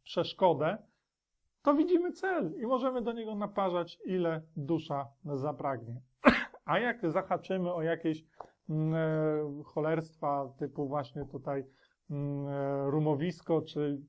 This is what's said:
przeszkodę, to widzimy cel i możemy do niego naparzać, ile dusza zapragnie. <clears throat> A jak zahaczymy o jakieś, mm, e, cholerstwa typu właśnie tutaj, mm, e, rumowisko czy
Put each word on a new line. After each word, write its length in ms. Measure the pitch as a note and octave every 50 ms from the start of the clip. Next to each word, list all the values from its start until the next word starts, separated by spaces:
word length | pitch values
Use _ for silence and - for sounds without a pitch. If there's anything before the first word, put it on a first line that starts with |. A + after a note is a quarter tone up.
przeszkodę, 760 | - - - F3+ D#3+ D#3+ - - G3 F3+ D#3 C3+ D3 D#3+ G3+ A3 - _ _ _ _ _ _ _ _ _ _ _ _ _ _ _ -
to 100 | C#4+ D4
widzimy 380 | C#4+ D#4 F4+ F4+ E4+ F4+ F4+
cel 420 | - - - F#4+ F#4 D#4+ A3+ D#3+ - E4
i 60 | A#3
możemy 360 | A#3 C4 A#3+ B3 C4 B3+ B3
do 100 | G#3+ A#3
niego 220 | A3+ A#3 A3+ G#3+ G#3+
naparzać, 640 | G3+ G#3 G3+ G#3 G#3 G3 F#3 F3 F3 E3+ E3+ - - -
ile 380 | A3 F#3 F#3 F3 E3 D#3+ D#3+ D#3+ - -
dusza 520 | D#3 C#3 C#3 E3 D#3+ D#3+ - D3 C#3 C3+ B2+ - _ -
zapragnie. 760 | D3 C#3+ C3+ C3+ D3+ C#3+ - - C#3+ C3+ A2 A2+ A2+ A#2+ B2+ - _ _ _
<clears throat> 420 | - D4 - - - - - - -
A 140 | - D#3 G3
jak 320 | A#3 B3 A#3+ A#3+ F#3 E3
zahaczymy 640 | D3 F#3 F#3 - F#3 E3 - - F#3+ F#3+ F3+ F3 F3+
o 80 | E3+
jakieś, 420 | D#3 E3 E3 D#3 - E3 D#3 D#3+ D#3+ _ _ - - - _ _ _ -
mm, 260 | D#3 D#3 D#3 D#3+ D#3+
e, 680 | D#3+ D#3+ D#3+ D#3 D#3 D#3 D#3 D3+ D3+ D3+ D3 C#3+ D3 D3
cholerstwa 880 | - - D#3+ D#3 D#3 E3 D#3+ D#3 D#3+ - - D#3+ D3 C#3+ C#3 C#3 B2+ B2 -
typu 300 | D3 C#3+ C#3+ D#3+ D3 C3
właśnie 360 | C#3+ D3 C3+ B2+ - D3+ C#3
tutaj, 400 | C3+ - C#3 - C#3+ C#3 C#3 C3 C3+ - _ _ _ _ _ _ -
mm, 380 | D3+ C#3+ C#3+ C#3+ C#3+ C#3+ C#3+ C#3
e, 420 | C#3 C#3 C#3 C#3 C#3+ C#3 C#3 C#3
rumowisko 720 | C#3 D#3 D3+ D#3 D3+ C3+ D3+ F3+ E3+ - - - E3 D#3
czy 380 | D#3 D#3+ - D#3 D3 C#3+ C#3+ C#3 D3